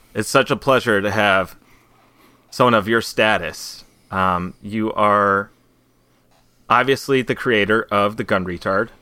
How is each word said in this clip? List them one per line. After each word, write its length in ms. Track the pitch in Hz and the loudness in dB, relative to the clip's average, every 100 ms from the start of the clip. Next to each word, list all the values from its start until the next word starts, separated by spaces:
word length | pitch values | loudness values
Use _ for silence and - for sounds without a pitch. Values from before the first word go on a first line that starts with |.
| _ | _
it's 160 | 110 107 | -8 0
such 220 | 139 131 | 0 2
a 40 | 123 | -2
pleasure 460 | - 131 120 101 | 0 0 2 0
to 80 | 101 | 0
have 460 | 101 104 95 92 - _ _ _ _ _ _ _ _ _ | 0 2 2 0 -8 _ _ _ _ _ _ _ _ _
someone 240 | - 123 113 | 0 2 2
of 120 | 101 | 2
your 140 | 117 | -2
status. 840 | - - 107 101 82 - - - - _ - | -2 0 2 2 -2 -12 -16 -18 -20 _ -8
Um, 420 | 95 92 90 90 - | -2 0 0 -4 -12
you 320 | 104 110 107 | -10 -6 -4
are 560 | - 104 104 101 98 104 _ _ _ _ _ _ _ _ _ _ _ - | 0 2 2 2 0 -4 _ _ _ _ _ _ _ _ _ _ _ 0
obviously 540 | 117 127 131 - 135 | 2 2 -2 0 -2
the 100 | 117 | 0
creator 540 | 123 131 110 101 110 - | -4 0 0 2 0 0
of 280 | 104 101 110 | 0 0 -2
The 60 | |
Gun 220 | 117 101 90 | -2 -2 -2
Retard, 440 | 87 101 98 117 - | -6 -2 -2 -2 -8